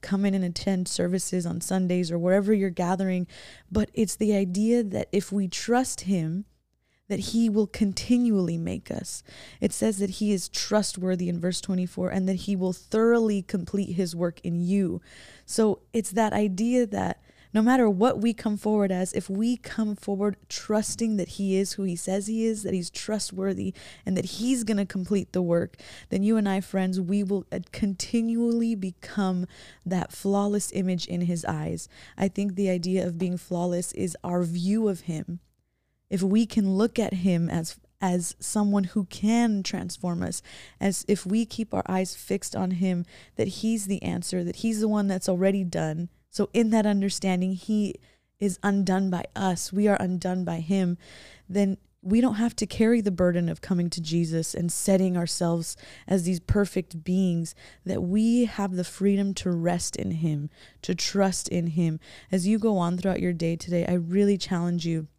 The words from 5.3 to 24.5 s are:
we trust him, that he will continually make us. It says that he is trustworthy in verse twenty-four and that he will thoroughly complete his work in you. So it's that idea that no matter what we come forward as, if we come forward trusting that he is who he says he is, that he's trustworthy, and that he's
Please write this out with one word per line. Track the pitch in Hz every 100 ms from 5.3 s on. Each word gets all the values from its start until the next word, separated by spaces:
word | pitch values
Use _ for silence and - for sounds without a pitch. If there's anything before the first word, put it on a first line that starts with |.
we | 202 190
trust | - - 240 262 -
him, | 180 190 160 175 208 _ _ _ _ _ _
that | 196 196
he | 226 226
will | 208 208
continually | - 208 185 - 240 240 202 175 170
make | 165 90 -
us. | - - - - - - -
It | 202
says | - 220 196
that | 196
he | 190 208
is | 196 -
trustworthy | - - 214 202 - 185 185 175
in | 175
verse | 175 180
twenty-four | - 185 180 - 180
and | 190 185
that | 190
he | - 196
will | 180
thoroughly | 175 - 214 226 233 220 202
complete | 185 196 170 202 196
his | 175 180 165
work | 175 170
in | 175 170
you. | 175 202 190 175 - - - -
So | - - 220 190 _
it's | 233 -
that | 190 214
idea | 202 208 185 226 247 233
that | 196 185 - _ _ -
no | 214
matter | 220 262 226
what | 185 240 -
we | 226 226
come | 226 208
forward | 214 214 196
as, | 185 185
if | - 180
we | 196 226 247
come | - - 214 208
forward | - 196 208 196 -
trusting | - - 214 214 - 226 208
that | -
he | - 196 190
is | 196
who | -
he | 196 170
says | - 196 202
he | 226 226
is, | 214
that | 208 190
he's | 170
trustworthy, | - - 214 - 185 190 190 190 - - - -
and | 185
that | 185
he's | 165 240